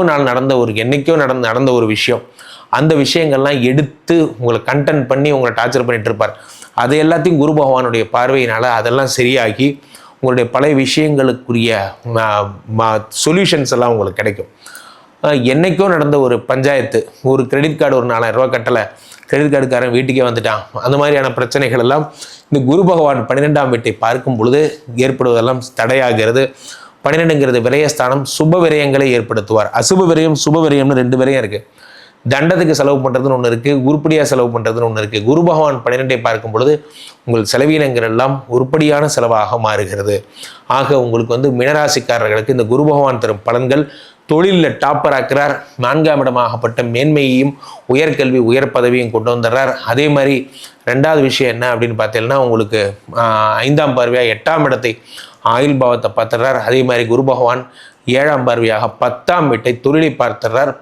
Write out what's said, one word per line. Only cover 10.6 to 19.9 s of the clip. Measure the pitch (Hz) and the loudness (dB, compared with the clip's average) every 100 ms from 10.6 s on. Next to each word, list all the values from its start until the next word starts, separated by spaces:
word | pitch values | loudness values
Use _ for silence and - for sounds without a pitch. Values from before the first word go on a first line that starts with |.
| 147 139 | 2 2
விஷயங்களுக்குரிய, | 131 - 156 143 131 123 - 117 113 107 98 - 120 | 0 0 0 2 0 -2 -4 -2 0 -2 -4 -10 -6
ம-, | 113 110 104 101 98 - 110 | -2 0 0 -2 -8 -6 -2
ம-, | 113 110 - - | 0 -2 -4 -4
சொல்யூஷன்ஸ் | 151 175 196 160 123 123 | 0 0 2 0 0 0
எல்லாம் | 123 | 0
உங்களுக்கு | 113 98 92 | 0 -2 -4
கிடைக்கும். | 107 98 - _ - - - - - _ 151 | -4 -6 -10 _ -20 -20 -20 -20 -20 _ -2
அஹ், | 147 123 | 0 2
என்னைக்கோ | 139 185 156 196 | 2 2 2 2
நடந்த | 170 147 143 | 2 2 2
ஒரு | 131 117 - | 2 0 -2
பஞ்சாயத்து, | 131 135 139 117 113 - - 131 | -2 0 0 -2 -4 -4 -4 0
ஒரு | 135 123 | 0 0
கிரெடிட் | 139 151 151 | 0 -2 0
கார்டு | 147 131 | 0 2
ஒரு | 120 | 0
நாலாயிரம் | 113 117 110 | 0 0 0
ரூபாய் | 131 127 | 0 0
கட்டலை, | 113 120 104 - - - - | 0 -2 -2 -8 -20 -20 -2
கிரெடிட் | 139 147 | 0 2
கார்டுக்காரன் | 143 131 123 123 | 0 0 0 0